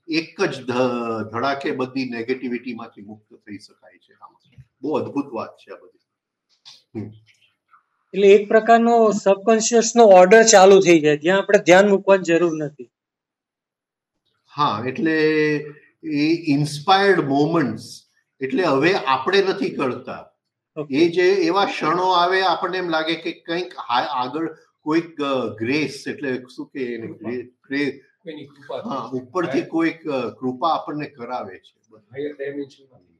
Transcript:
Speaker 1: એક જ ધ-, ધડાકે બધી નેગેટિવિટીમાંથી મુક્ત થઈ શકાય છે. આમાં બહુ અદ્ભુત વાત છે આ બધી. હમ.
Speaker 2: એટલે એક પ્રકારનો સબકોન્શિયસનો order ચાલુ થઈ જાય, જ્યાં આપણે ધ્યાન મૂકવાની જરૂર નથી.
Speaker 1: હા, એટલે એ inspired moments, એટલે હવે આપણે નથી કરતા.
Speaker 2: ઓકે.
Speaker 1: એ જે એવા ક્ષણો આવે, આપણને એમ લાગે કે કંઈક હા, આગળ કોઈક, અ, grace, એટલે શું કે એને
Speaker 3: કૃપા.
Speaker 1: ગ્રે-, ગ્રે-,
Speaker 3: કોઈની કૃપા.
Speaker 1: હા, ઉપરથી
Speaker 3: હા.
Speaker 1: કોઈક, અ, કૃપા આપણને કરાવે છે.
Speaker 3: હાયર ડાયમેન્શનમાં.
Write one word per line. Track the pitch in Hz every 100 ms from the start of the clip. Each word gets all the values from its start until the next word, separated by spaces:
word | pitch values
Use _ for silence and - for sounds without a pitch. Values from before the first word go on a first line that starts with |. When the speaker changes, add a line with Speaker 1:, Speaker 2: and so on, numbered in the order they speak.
| -
Speaker 1:
એક | 160 160 -
જ | 175 127 120
ધ-, | 123 127 120 117 110 104
ધડાકે | 117 135 139 156
બધી | 131 127 135 123
નેગેટિવિટીમાંથી | 117 117 127 131 117 127 110 - 107
મુક્ત | 104 107 _
થઈ | 113 107 104
શકાય | - _ _ _
છે. | _
આમાં | _ - _ _ _ - _
બહુ | 151
અદ્ભુત | 131 113 143 -
વાત | 110 95 -
છે | -
આ | 92
બધી. | - _ _ _ _ _ _ _ - - _ 117
હમ. | 107 110 _ _ _ _ _ _ _ _ _
Speaker 2:
એટલે | 185 202
એક | 202 208
પ્રકારનો | 220 220 233 233 233 220
સબકોન્શિયસનો | 202 196 196 208 220 220 233 226 240
order | 220 185 185 226
ચાલુ | 220 196 190 190
થઈ | 175 165
જાય, | 151 147
જ્યાં | 160 196
આપણે | 196 202
ધ્યાન | 170 185 208
મૂકવાની | 196 190 190
જરૂર | 170 165 175 156
નથી. | 151 - 120 _ _ _ _ _ _ _ _ _ _ _ _ _ _ _ _
Speaker 1:
હા, | 143 139 104 127
એટલે | 131 160 156 156 156 151 147 147 - _ _
એ | 156 147 151 165 151
inspired | 139 147 - 196 190 196 175
moments, | 139 139 156 170 123 107 - - _ _ _ -
એટલે | 131 -
હવે | 170 135 165
આપણે | 196 135 131 - 196
નથી | 190 175 202
કરતા. | - 131 113 - 82 - _ _ _ _ 160
Speaker 2:
ઓકે. | 147 135
Speaker 1:
એ | 170
જે | 175 180
એવા | 196 165 196 190
ક્ષણો | - 156 175
આવે, | 185 175 175 190
આપણને | 185 165 180 185
એમ | 175
લાગે | 160 160 156
કે | 170
કંઈક | 160 170 170 175 -
હા, | - 123
આગળ | - 131 127 151 160 - _ _
કોઈક, | 151 165 170 -
અ, | 143 131 113 104
grace, | 117 151 135 - 139
એટલે | - 135 123 123 -
શું | 139
કે | 143 120
એને | 117 107
Speaker 3:
કૃપા. | 101 117
Speaker 1:
ગ્રે-, | 123
ગ્રે-, | - _ - 139 139 - _ _
Speaker 3:
કોઈની | 165 151 135
કૃપા. | - - 131
Speaker 1:
હા, | 233 135 117
ઉપરથી | 127 - 180 170 175
Speaker 3:
હા. | 165
Speaker 1:
કોઈક, | 165 165 - 160
અ, | 131 113
કૃપા | - 127 127 165
આપણને | 139 - 147 120
કરાવે | 120 117 127 98 92
છે. | _ _ _ 110
Speaker 3:
હાયર | _ 135 147
ડાયમેન્શનમાં. | 139 139 143 135 _ 135 127 _